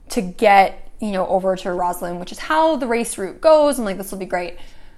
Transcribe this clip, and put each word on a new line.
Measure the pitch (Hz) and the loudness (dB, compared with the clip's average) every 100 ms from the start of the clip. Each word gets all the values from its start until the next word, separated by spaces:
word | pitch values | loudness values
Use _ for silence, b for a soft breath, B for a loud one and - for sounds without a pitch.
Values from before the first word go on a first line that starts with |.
| - | -8
to | 240 | -6
get, | 180 - 214 196 185 - - - | -4 2 6 6 6 0 -14 -8
you | 214 | -6
know, | 190 175 | -4 0
over | 185 190 185 | 0 0 -2
to | 196 | -4
Roslyn, | 175 180 175 175 175 | -2 -4 -4 -6 -8
which | 180 | -10
is | - | -10
how | - 311 320 285 | -2 2 2 2
the | 240 | 0
race | 240 233 - | -2 -4 -6
route | 185 - | -8 2
goes. | 320 311 294 247 | 6 6 6 0
I'm | |
like, | 208 190 | -4 -6
"This | 196 | -8
will | 196 | -10
be | 202 | -6
great." | - 175 - b b b | -6 -6 -10 b b b